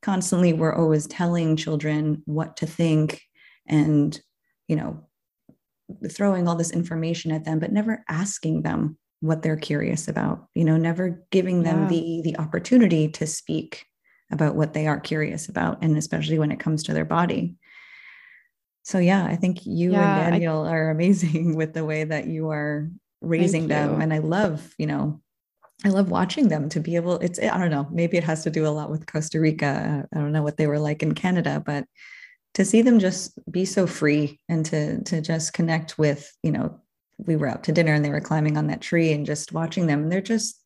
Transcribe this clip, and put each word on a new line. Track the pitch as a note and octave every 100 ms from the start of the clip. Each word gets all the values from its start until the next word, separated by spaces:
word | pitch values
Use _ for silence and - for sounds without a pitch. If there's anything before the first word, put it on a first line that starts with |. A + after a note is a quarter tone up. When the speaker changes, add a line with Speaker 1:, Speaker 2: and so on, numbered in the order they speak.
Speaker 1:
constantly | - F#3 F3+ F3+ F3+
we're | D#3+ D#3+ E3
always | D#3+ D#3 D3+
telling | - F3 E3+ D#3+ D#3
children | D#3+ D3+ D3+ D3+ D3+ D3+ -
what | D3+ D#3+ -
to | D#3+
think | - E3+ D#3 D#3 - _ _ - _ -
and, | D3+ D#3 D3+ D3 D3 _ _ _ _ -
you | D3+
know, | - D#3 - _ _ _ _ _ _ _ _ - F#3
throwing | - G3+ F#3 F3
all | E3
this | E3
information | E3+ E3+ E3 D#3+ E3 E3
at | D#3 D#3
them, | D#3
but | E3
never | G3+ G#3+ G#3+ -
asking | D#3+ G3 - D#3+ D#3+
them | D#3+ D#3+ D#3 - _ _
what | D#3 D#3+
they're | D#3+ D#3
curious | - D3 - - -
about, | - - - -
you | - D#3+
know, | D#3+
never | E3 E3+ F#3 E3+ _
giving | F#3+ F3+ F3+
them | F3 F3+
Speaker 2:
Yeah. | -
Speaker 1:
the, | E3+ E3 E3 E3
the | D#3
opportunity | D#3 F3+ F3 B3 G#3 E3 D#3
to | D#3 D#3
speak | - - D#3+ - - - _ _ _ _
about | D3 D3+ D3+
what | D3+
they | D3+ D#3
are | D3
curious | - D#3 D3+ D#3+ -
about, | - - -
and | D#3+ D3+
especially | D#3 E3 D#3 D#3
when | D3+
it | -
comes | - D#3
to | D#3
their | D#3 D#3
body. | E3 F3 - F3 - _ - - - - - - - _ _ _ _
So | - F#3+
yeah, | F3 G3 F3
I | E3+
think | F3+ F3+ -
you | E3 F3
Speaker 2:
Yeah, | G3+
I | - F#3+ F3
Speaker 1:
and |
Daniel | E3+ E3+ D#3 D#3+
are | D#3+ D#3+
amazing | D#3 F3 F#3+ E3 D#3 E3 D#3+
<laughs> |
with | D#3
the | D#3+ D#3
way | D#3
that | D#3 D#3 -
you | D#3+ D#3
are | D3+ D3 D3 D#3 F3+ _ _
raising | - E3 F3 E3 D#3+
Speaker 2:
Thank |
Speaker 1:
them. | D3 - D3+
Speaker 2:
you. |
Speaker 1:
And | D#3+
I | D#3
love, | D#3 F3+ G#3 D3+ - -
you | D3+
know, | D3 C#3+ D3+ _ _ _ _ - _ G3+
I |
love | F#3+ F#3+
watching | F3 F#3 D#4 B3
them | D#3 D#3
to | D3+
be | D#3+ E3+
able, | E3+ F3
it's, | F3 F3
I | - -
don't | F3
know, | D3 C#3
maybe | E3+ E3+ F3
it |
has | D#3+ D#3+
to | D#3+
do | D#3+ D#3
a |
lot | D3+ D3
with | D3+ D#3
Costa | D#3 D#3 D#3+
Rica. | D#3 D#3 C#3+ C#3 - D3 -
I | D#3
don't | D3
know | D3+
what | D3 C#3+
they | D3+
were | D3
like | D3+ D3+
in | D#3
Canada, | D#3 F#3 F3+ D3 D3 D#3
but | C#3+ - _ - - - _ _ -
to | F#3+
see | A3+
them | A#3+ A#3
just | F#3 F#3 - - -
be | F3+ F#3+
so | F#3+ F3
free | - D3+ D3 D3 - -
and | E3 D#3
to, | D#3+ D3+ E3
to | - E3
just | D#3 E3 D#3
connect | - E3 E3 E3 -
with, | D3+ D3 - _
you | D#3+
know, | D3 - - _ _ _ -
we | - D#3
were | C#3+
out | - -
to |
dinner | D#3+ D#3+
and | D3+
they | D3
were | D3
climbing | - D#3 D3+ D3+
on | D3+
that | -
tree | - E3+ E3
and | D3 D3
just | D3+ -
watching | D#3+ E3 F#3+ E3+
them. | D3
And | D#3
they're | F3+
just | G3 A3+ - -